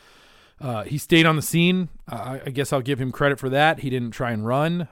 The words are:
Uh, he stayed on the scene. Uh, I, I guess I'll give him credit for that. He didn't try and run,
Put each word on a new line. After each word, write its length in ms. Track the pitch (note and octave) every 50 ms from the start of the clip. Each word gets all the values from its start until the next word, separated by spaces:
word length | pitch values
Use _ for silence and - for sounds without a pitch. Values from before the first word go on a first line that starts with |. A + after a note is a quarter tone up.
| - - - - - - - - - _ _ -
Uh, 220 | C#3 C3+ A#2+ G#2+ G#2
he 140 | - - D3
stayed 280 | - - E3+ E3 D#3+
on 100 | E3 D#3+
the 60 | D3+
scene. 480 | - - - E3 E3+ F3+ F#3 F#3 F3+ D#3+ - - - -
Uh, 40 | B2+
I, 260 | A#2 G2+ B2+ C3 C3+ - C#3
I 20 |
guess 200 | C3 C3 C#3 -
I'll 100 | D3+ C#3
give 180 | B2 B2+ C#3+ A#2
him 120 | C3 C3
credit 280 | A#2 - D3 C#3+ C#3 C3+
for 100 | - C3
that. 300 | B2+ C#3 D3+ D#3+ D#3+ -
He 100 | - C#3
didn't 220 | B2+ B2+ A#2+ A#2
try 200 | G#2+ - C3+ A#2+
and 140 | A#2 G#2+ G#2+
run, 420 | A2+ B2 C#3 D3+ E3 E3+ F3 E3+ -